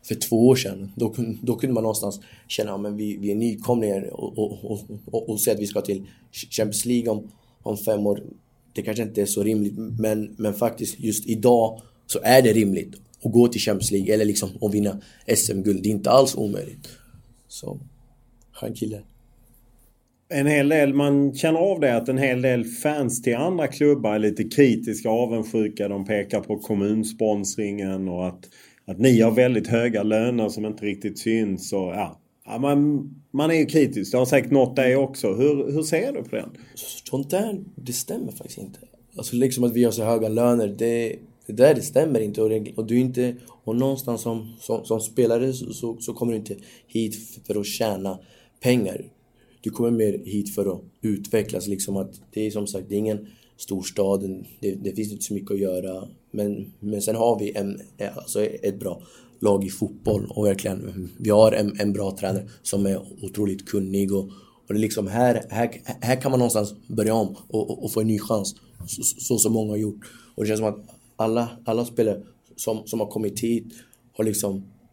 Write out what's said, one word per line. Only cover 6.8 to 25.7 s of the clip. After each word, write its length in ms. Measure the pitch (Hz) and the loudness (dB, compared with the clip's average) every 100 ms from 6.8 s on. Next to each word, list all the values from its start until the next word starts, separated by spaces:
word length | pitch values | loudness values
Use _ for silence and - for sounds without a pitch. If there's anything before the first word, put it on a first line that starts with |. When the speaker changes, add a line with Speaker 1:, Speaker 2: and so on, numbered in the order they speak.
| 120 | 0
Speaker 1:
League 260 | 123 113 | 0 0
om, 200 | 107 - - _ _ | -4 -6 -20 _ _
om 140 | - 104 | -8 -6
fem 300 | - 107 104 | -2 0 0
år." 160 | 101 - - _ _ _ | -2 -6 -20 _ _ _
Det 80 | - | -8
kanske 220 | 104 107 | -6 -4
inte 180 | 107 104 | -4 -2
är 40 | 101 | 0
så 180 | - | 0
rimligt, 300 | 101 110 101 104 | 0 2 0 -2
men, 580 | 110 113 110 107 104 - | -8 -2 0 0 -4 -4
men 160 | 107 | -4
faktiskt 460 | 101 117 - 110 - | 0 -2 -2 -8 -4
just 300 | 113 104 - | -4 -4 -2
idag 520 | 110 120 120 110 - - _ _ | 2 6 6 4 -2 -20 _ _
så 120 | - | -2
är 180 | 110 127 | 8 8
det 120 | 123 | 10
rimligt 420 | 110 104 92 - - _ _ | 6 4 2 -4 -14 _ _
att 80 | - | 4
gå 160 | 110 120 | 6 6
till 140 | 117 | 6
Champions 300 | - 101 - | -2 0 0
League 220 | 101 95 | 0 2
eller 120 | 107 107 | 4 4
liksom 240 | 101 95 - | 0 -4 -2
att 120 | 107 | 0
vinna 280 | 104 104 101 - - - | 2 0 -2 -12 -20 0
S 240 | 110 - | 0 2
M-guld. 340 | 98 101 95 | 0 0 0
Det 60 | 101 | 0
är 20 | |
inte 180 | 107 98 | 0 4
alls 260 | 127 135 - | 6 6 2
omöjligt. 520 | 107 101 95 - - - - - - _ _ | -4 -4 -8 -14 -20 -20 -20 -20 -20 _ _
Så, 320 | - - - - _ - _ _ _ _ | -14 -12 -12 -16 _ -20 _ _ _ _
skön 200 | - 113 | -12 -10
kille. 280 | - 110 104 104 _ _ _ _ _ _ _ _ _ _ _ _ | -6 -8 -8 -16 _ _ _ _ _ _ _ _ _ _ _ _
Speaker 2:
En 180 | 143 143 | 0 4
hel 220 | 147 139 | 4 4
del, 240 | 156 143 | 6 4
man 420 | 139 143 143 139 139 | 4 4 4 2 2
känner 240 | 165 160 | 0 2
av 200 | 190 180 | 2 2
det, 180 | 143 117 | 2 2
att 120 | 117 | 0
en 80 | 131 | 0
hel 240 | 139 127 | 2 2
del 240 | 127 123 117 | 2 2 -2
fans 560 | - 151 151 127 - | -2 -2 0 -2 -2
till 140 | - 120 | -2 0
andra 320 | 160 180 143 | 0 0 -2
klubbar 480 | - 147 143 110 107 | 2 4 4 2 2
är 40 | |
lite 240 | 107 107 | 2 0
kritiska, 680 | 107 - 139 120 117 107 117 | -2 6 6 6 -2 -4 0
avundsjuka. 800 | 113 120 113 110 117 107 | 0 0 -2 -2 0 0